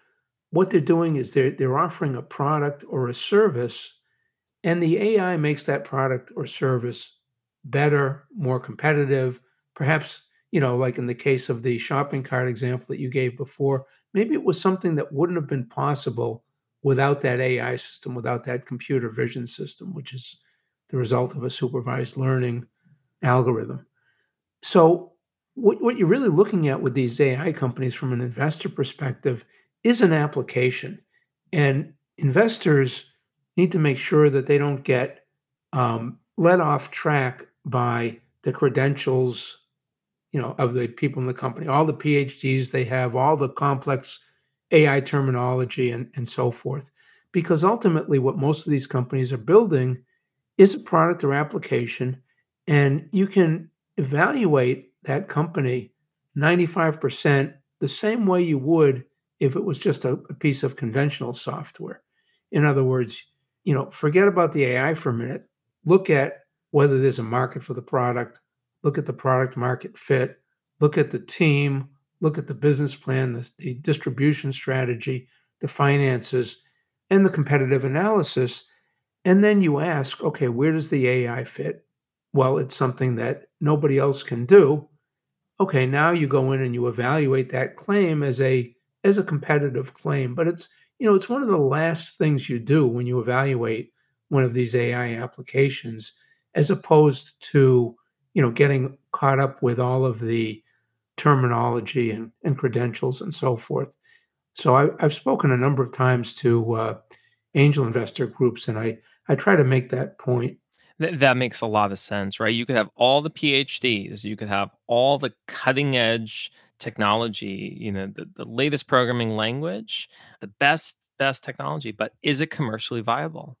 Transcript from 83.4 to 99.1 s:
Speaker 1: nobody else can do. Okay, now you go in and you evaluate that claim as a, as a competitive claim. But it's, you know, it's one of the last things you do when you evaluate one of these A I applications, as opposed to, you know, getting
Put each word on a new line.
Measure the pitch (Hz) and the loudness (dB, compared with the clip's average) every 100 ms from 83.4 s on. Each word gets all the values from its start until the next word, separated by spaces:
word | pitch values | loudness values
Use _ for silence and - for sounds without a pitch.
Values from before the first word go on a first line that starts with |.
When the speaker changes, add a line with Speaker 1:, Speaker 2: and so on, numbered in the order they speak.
| - - | -10 -4
Speaker 1:
nobody | 147 151 147 135 | 0 2 2 2
else | 139 135 | 2 -2
can | - 120 120 | -6 -6 6
do. | 196 147 151 - _ _ _ _ _ _ - | 8 8 4 -4 _ _ _ _ _ _ -4
Okay, | 196 139 127 | 0 2 2
now | 143 160 | 2 2
you | 175 143 | 2 2
go | 139 131 | 2 2
in | 135 | 0
and | 127 | -2
you | 120 123 | -2 -2
evaluate | 113 123 156 139 135 131 | -2 0 2 2 0 0
that | 131 131 - | -4 -4 -6
claim | - 202 180 151 | -2 2 2 2
as | 143 123 | 0 0
a, | 135 131 120 _ _ _ | 2 2 -2 _ _ _
as | 196 202 | 2 2
a | |
competitive | 190 147 - 147 143 131 131 | 2 -2 0 0 0 -4 -8
claim. | - 156 143 123 | -8 -4 -2 -2
But | 123 165 | -2 -2
it's, | 175 - _ _ - | -2 -8 _ _ -2
you | 226 | 2
know, | |
it's | 196 190 | 4 2
one | 254 | -2
of | 254 | 0
the | 185 | 2
last | 139 147 165 165 - - | 2 2 0 -2 -6 -2
things | 156 139 - | 0 0 -2
you | 120 | -6
do | 107 156 131 | 2 2 4
when | 120 123 | 0 -2
you | 123 | -2
evaluate | 113 127 139 127 113 110 - _ _ _ - | 0 0 0 0 -2 -4 -8 _ _ _ -2
one | 139 | 2
of | 127 123 | 2 0
these | 120 123 | 0 0
A | 120 120 | 0 -2
I | 120 | -4
applications, | 117 117 - 131 131 139 135 117 110 107 - _ _ _ - | -6 -10 -12 -4 0 0 0 -10 -12 -14 -20 _ _ _ 0
as | 147 | 0
opposed | 196 - 156 151 131 - _ - | 0 4 6 6 2 -6 _ -2
to, | 147 131 127 117 - _ _ _ | 4 6 4 2 -4 _ _ _
you | - | 0
know, | 123 | 2
getting | 117 143 135 135 - _ | 4 2 2 -2 -8 _